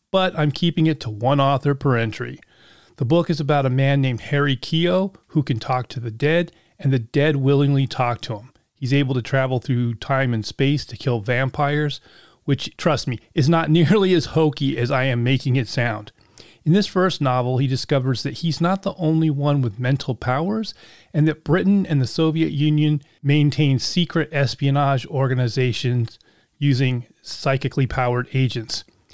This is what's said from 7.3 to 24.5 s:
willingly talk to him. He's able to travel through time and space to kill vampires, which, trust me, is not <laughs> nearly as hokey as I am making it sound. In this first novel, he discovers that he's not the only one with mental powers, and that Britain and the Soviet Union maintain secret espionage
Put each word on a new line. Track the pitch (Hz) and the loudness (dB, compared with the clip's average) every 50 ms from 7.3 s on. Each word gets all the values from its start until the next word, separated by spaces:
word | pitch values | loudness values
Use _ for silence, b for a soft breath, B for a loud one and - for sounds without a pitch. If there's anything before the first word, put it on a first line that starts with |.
| 151 | 2
willingly | 139 131 135 143 139 143 139 143 135 135 | 2 2 2 4 4 4 4 2 2 0
talk | 127 - - 127 120 120 - | 0 0 -2 -2 -2 -2 -4
to | - - 113 | -6 -10 -10
him. | 101 113 - _ _ _ _ _ | -10 -12 -20 _ _ _ _ _
He's | _ 139 120 139 | _ -4 0 0
able | 143 139 127 131 | 2 2 0 -2
to | 127 | -4
travel | 110 - 139 135 131 131 131 120 | -2 0 0 0 0 0 -2 -4
through | - - 127 120 120 117 117 | -2 -2 -2 0 0 -2 -4
time | - - - 139 135 135 127 120 | -6 -4 -2 0 0 0 0 -2
and | 110 104 | -2 -4
space | - - - 139 139 147 135 - | -6 -4 -2 0 0 0 -2 -4
to | - 113 | -8 -14
kill | - - 135 120 117 | -6 -4 -2 -2 -2
vampires, | 101 123 123 123 135 135 - - 147 143 147 151 151 147 139 - B B B B B B B B B | -2 -2 -2 0 -2 -2 -2 -2 -2 -2 0 -2 -2 -4 -6 -8 B B B B B B B B B
which, | - 139 - - 160 - | -2 -2 -2 -2 -10 -10
trust | - - 175 147 - - | -4 0 0 0 0 -2
me, | 135 117 - b b b | -6 -8 -8 b b b
is | - 127 143 | 0 2 2
not | 165 165 160 151 | 2 2 2 2
<laughs> | |
nearly | 156 175 165 135 196 214 196 185 180 | 4 4 4 4 4 4 4 4 2
as | 165 - | 2 0
hokey | - - 165 160 151 139 - 143 135 - | 0 0 2 2 2 0 -2 -4 -2 -2
as | 123 120 123 | -2 -2 -2
I | 143 127 131 | 0 0 0
am | 135 120 120 117 | 0 0 0 0
making | 127 135 131 - 135 123 | 0 0 0 0 0 0
it | 135 117 | 0 -2
sound. | - - 131 117 120 107 104 107 - _ B B B B B B B B B B | -2 -2 -2 -2 -2 -4 -6 -10 -16 _ B B B B B B B B B B
In | 151 170 | 2 2
this | 208 196 | 2 2
first | - - 185 180 185 - - | 0 0 0 0 0 0 0
novel, | 143 131 127 127 123 123 127 127 | -2 0 0 0 0 0 0 0
he | 143 | 0
discovers | 131 131 127 - - 147 135 127 135 127 - - | 0 -2 -4 -2 0 0 0 0 0 -2 -2 -4
that | 139 123 - | -8 -6 -4
he's | 165 165 147 - | -4 -4 -2 0
not | 165 175 196 196 | 0 0 0 -2
the | - - - | -4 -6 -6
only | - 170 156 160 160 160 156 | -2 0 0 2 2 2 2
one | 139 143 143 147 143 143 | 0 0 0 2 2 2
with | 127 117 98 120 | 0 -2 -4 -2
mental | 127 127 143 139 - - 117 | -2 0 0 0 -2 -6 -6
powers, | - - 131 127 139 165 190 214 220 220 - - B B B B B B B B | -4 -2 -2 -2 -2 -2 -2 -2 -4 -4 -8 -10 B B B B B B B B
and | 156 151 | 2 2
that | 156 151 156 _ | 2 2 -2 _
Britain | - 151 185 180 190 202 196 185 | 0 0 2 4 4 2 2 2
and | - 156 139 | 2 0 0
the | 127 | 0
Soviet | - - - 160 160 156 160 160 156 | 0 0 0 0 2 2 0 -2 0
Union | 156 143 151 151 151 151 151 151 151 143 b b b b - | 0 0 2 2 2 2 2 2 2 0 b b b b 0
maintain | 139 143 151 147 147 - - 156 139 135 120 | 2 4 4 4 2 2 2 2 2 2 0
secret | - - - 180 170 - - 170 151 - 160 | -2 -2 -2 -2 -2 0 0 -2 -2 -2 -2
espionage | 139 139 - | -2 -2 -2